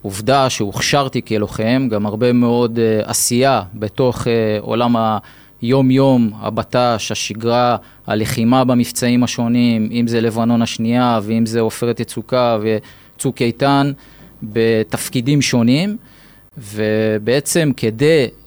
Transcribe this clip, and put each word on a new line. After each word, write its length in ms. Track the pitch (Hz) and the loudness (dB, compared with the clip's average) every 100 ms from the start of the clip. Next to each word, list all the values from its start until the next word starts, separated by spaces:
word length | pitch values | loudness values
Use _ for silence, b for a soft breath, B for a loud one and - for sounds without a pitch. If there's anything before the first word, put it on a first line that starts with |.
לעובדה 460 | 104 98 107 135 131 | -10 -6 0 2 2
שהוכשרתי 720 | - 104 92 - 143 135 123 | 0 -6 -4 -2 0 0 -4
כלוחם, 680 | - 107 104 - 110 127 131 | -4 -2 -2 -4 0 0 0
גם 140 | 104 104 | -2 -4
הרבה 280 | 107 123 | 0 2
מאוד, 460 | 123 120 120 120 117 | 2 2 2 0 0
אה, 220 | 113 107 104 | 0 0 -2
עשייה 520 | 113 - 120 135 123 92 | -4 0 2 2 2 -2
בתוך, 540 | 107 104 - 127 117 123 | -8 -8 -2 -2 0 -2
אה, 60 | 117 110 104 | 0 0 -2
עולם 360 | 117 113 120 117 | -2 -2 0 2
ה-, 200 | 113 104 B B B _ | 0 -2 B B B _
יום-יום, 680 | 120 135 131 131 135 127 113 104 | 0 2 4 4 4 4 2 -2
הבט"ש, 720 | 107 113 139 127 123 113 - | -6 -4 -2 0 2 0 -4
השגרה, 640 | 107 - 104 117 120 123 113 B B - | -6 -6 -4 0 2 2 0 B B -4
הלחימה 560 | 107 107 - 113 127 | -2 -2 0 2 4
במבצעים 600 | 127 123 120 - 123 123 | 4 2 0 -2 0 2
השונים, 680 | 120 - 117 120 120 113 107 | 0 -2 -2 2 2 2 -2
אם 160 | 120 117 | -2 0
זה 140 | 117 | 0
לבנון 400 | 113 110 117 117 | 0 0 0 0
השנייה, 580 | 117 - 113 120 123 117 | 0 -2 -2 2 2 0
ואם 220 | 101 113 113 | 0 0 0
זה 140 | 117 | 0
עופרת 400 | 110 - 120 117 | -2 -2 -4 -4
יצוקה 580 | 113 - - 156 123 113 | -6 -8 -2 0 2 0
וצוק 800 | 110 107 - - - _ 135 - | 0 -2 -6 -20 -20 _ -6 -2
איתן, 500 | 120 - 139 139 139 139 B B B - | -2 0 2 2 0 -4 B B B -16
בתפקידים 1000 | 110 110 113 110 107 - - 131 120 147 | -6 0 2 2 0 -6 -4 -4 0 0
שונים. 560 | 127 123 117 139 196 214 B B B B B - 104 | 2 2 2 2 0 -6 B B B B B -20 -12
ובעצם 1000 | 107 107 107 110 107 107 135 - 175 151 - | -4 0 2 0 0 0 -2 0 0 0 0
כדי 500 | 113 113 147 160 117 - | -2 2 4 4 2 -4